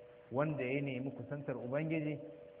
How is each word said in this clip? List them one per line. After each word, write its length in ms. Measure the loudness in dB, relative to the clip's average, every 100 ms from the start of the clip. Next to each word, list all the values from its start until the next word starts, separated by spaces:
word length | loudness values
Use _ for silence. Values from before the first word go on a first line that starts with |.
| -16 -18 -2
wanda 320 | 2 4 4
ya 180 | 2 2
nemi 300 | 2 0 -2
kusantar 440 | -4 -4 -4 -2 -2
Ubangiji 640 | 0 2 2 2 2 -2 -4 -12 -14 0